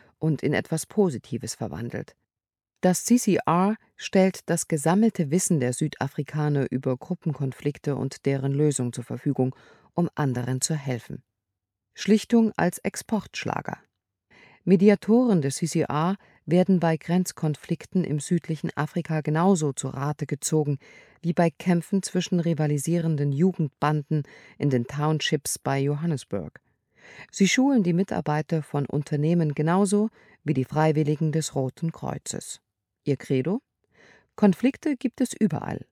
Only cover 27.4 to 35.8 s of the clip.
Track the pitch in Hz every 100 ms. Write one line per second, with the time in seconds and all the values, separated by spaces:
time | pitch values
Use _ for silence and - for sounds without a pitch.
27.4 | 190 - 269 262 180 170 196 - 151 151
28.4 | - 165 - 143 135 147 - 151 151 175
29.4 | 156 143 156 180 202 208 220 - _ _
30.4 | 156 131 127 147 156 151 147 151 160 156
31.4 | 151 143 131 - 165 - 139 143 - -
32.4 | - - _ _ _ _ - 135 - 135
33.4 | 143 226 - _ _ _ - _ _ -
34.4 | 208 175 262 - 302 277 240 - 254 -
35.4 | 220 143 - -